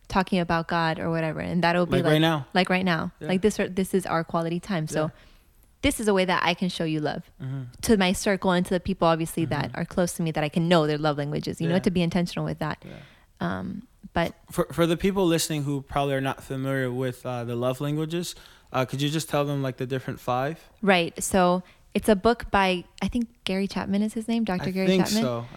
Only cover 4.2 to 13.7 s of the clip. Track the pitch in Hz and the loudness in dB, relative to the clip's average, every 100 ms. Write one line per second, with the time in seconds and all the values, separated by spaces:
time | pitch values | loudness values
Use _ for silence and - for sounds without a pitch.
4.2 | 165 170 165 175 - 180 156 165 156 - | -2 -2 -2 -4 -4 -4 -2 -2 -2 -4
5.2 | - - _ _ _ _ 185 - 214 190 | -18 -20 _ _ _ _ -2 0 2 4
6.2 | 185 180 - 180 180 - 165 156 147 - | 4 2 2 2 0 -2 -2 0 -2 -4
7.2 | - - 131 135 123 - - 220 185 196 | -10 -12 -10 -8 -10 -4 2 4 4 2
8.2 | - 190 196 180 180 180 - 185 170 165 | 0 0 2 2 2 -2 -2 2 2 2
9.2 | 165 - 160 147 143 127 170 - 175 - | 0 -2 -2 -2 -4 -6 -4 0 0 0
10.2 | 165 156 151 175 165 175 151 151 151 143 | -2 0 0 2 4 6 6 2 0 0
11.2 | 143 151 151 - 165 175 196 175 170 175 | -2 -4 -6 -4 0 0 2 2 2 0
12.2 | 175 - 156 160 156 - - - 139 - | -2 -2 -6 -4 -6 -8 -12 -18 -20 -20
13.2 | _ - 175 190 - | _ -8 -6 -6 -8